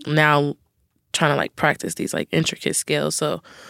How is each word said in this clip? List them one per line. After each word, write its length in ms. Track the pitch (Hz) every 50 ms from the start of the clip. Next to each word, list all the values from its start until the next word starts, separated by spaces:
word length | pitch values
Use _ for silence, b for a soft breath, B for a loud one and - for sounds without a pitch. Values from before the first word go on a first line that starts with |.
| -
now 500 | 143 151 156 156 151 147 147 147 143 143 _ _ _ _ _ _ _ _ _ _ _
trying 200 | - - 165 147
to, 40 | 143
like, 200 | 139 78 - -
practice 380 | - - 147 160 - - 190 -
these, 200 | - - - -
like, 140 | 80 - -
intricate 440 | - 165 160 - - - - 156 160
scales. 400 | - - - 151 147 147 151 156
So 260 | - 156 147 139 - - B B B B